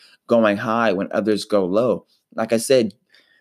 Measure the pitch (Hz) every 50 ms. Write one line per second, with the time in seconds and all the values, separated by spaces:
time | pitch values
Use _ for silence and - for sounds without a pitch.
0 | - _ _ _ _ - 120 117 113 104 101 104 113 110 110 117 117 107 92 92
1 | 95 - - 107 98 110 107 98 - - 104 101 95 87 95 107 123 120 92 -
2 | - _ _ _ _ _ - 113 113 113 117 113 - - 135 127 113 98 - _
3 | _ _ _ _ _ _ _ _